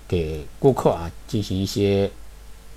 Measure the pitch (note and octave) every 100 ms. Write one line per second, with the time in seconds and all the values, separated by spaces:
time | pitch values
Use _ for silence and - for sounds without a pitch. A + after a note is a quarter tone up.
0 | - F2+ D#2 D#2 C#2+ - C#3 B2 D#3 F2+
1 | E2+ - - A2+ G2+ F#2+ G2 - G2+ G2
2 | G2 - - - - - -